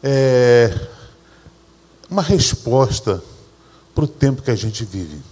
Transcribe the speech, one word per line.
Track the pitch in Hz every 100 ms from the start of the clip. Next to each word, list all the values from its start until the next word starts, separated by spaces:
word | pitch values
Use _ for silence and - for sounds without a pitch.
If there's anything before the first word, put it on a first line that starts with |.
é, | 139 135 135 127 123 120 117 98 - - - _ _ _ - _ _ _ _ _ -
uma | 190
resposta | 165 190 - - 113 131 131 - - 90 - - - _ _ _ _
pro | - 147
tempo | - 139 135
que | -
a | 107
gente | 110 104
vive. | 110 98 82 76 67